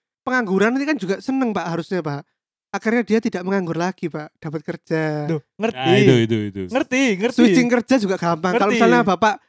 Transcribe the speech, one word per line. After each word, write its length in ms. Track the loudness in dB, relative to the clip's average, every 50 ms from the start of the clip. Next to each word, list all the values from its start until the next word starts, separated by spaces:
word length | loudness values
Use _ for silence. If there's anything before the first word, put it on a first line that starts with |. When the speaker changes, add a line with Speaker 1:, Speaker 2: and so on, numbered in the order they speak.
| _ _ _ _
Speaker 1:
Pengangguran 520 | -6 -4 -2 -2 -2 0 0 2 2 2 0
ini 120 | -2 -2
kan 100 | -2 -4
juga 200 | -4 -4 -6 -6
seneng, 340 | -6 -4 -4 -4 -2 -2 -2
Pak, 140 | -4 -4 -6
harusnya, 320 | -4 -6 -6 -6 -4 -6 -4
Pak. 220 | -4 -4 -8 -8 -10 _ _ _ _ _ _ _ _ _
Akhirnya 320 | -12 -6 -4 -2 -2 0
dia 180 | 0 0 0 0
tidak 220 | 0 -2 -6 -4
menganggur 320 | -4 -2 -2 -2 -2 -2 -4
lagi, 320 | -4 -4 -4 -4 -6 -8
Pak. 220 | -8 -8 -8 -12 -12 _
Dapat 240 | _ -12 -10 -10 -8
kerja. 640 | -10 -10 -12 -12 _ -4 -4 -2 -2 -2 -4 -4 -4
Speaker 2:
Loh, 140 | -4 -4 -6 _ _ _
ngerti. 320 | -6 -6 -4 -4 -2 0
Speaker 3:
Nah, 100 | 2 4
itu, 160 | 6 6 6 6 4
itu, 160 | 4 2 0 -2 -2
itu. 160 | -6 -6 -8 -10
Speaker 2:
Ngerti, 360 | -4 -4 -4 -4 -2 0 0 2 2 0
ngerti. 200 | 0 -2 -2 4
Speaker 1:
Switching 300 | 4 4 6 6 4 4
kerja 280 | 2 0 0 2 2 0
juga 180 | 0 2 -2 -4
gampang. 380 | -2 -2 -2 -2 0 -2 -2 0
Kalau 140 | 0 0
Speaker 2:
Ngerti. 80 | 2 2
Speaker 1:
misalnya 240 | 4 4 4 4 4
Bapak, 340 | 2 2 0 2 2 0 0 -2 _